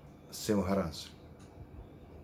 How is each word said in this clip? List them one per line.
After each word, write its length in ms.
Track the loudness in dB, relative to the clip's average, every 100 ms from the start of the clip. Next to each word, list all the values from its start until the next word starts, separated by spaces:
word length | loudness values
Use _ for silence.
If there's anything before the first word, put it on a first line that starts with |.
| -16 -16 -10
సింహరాశి. 760 | -2 4 6 6 4 4 -2 -8 -12 -16 -16 -16 -14 -12 -12 -12 -14 -16 -16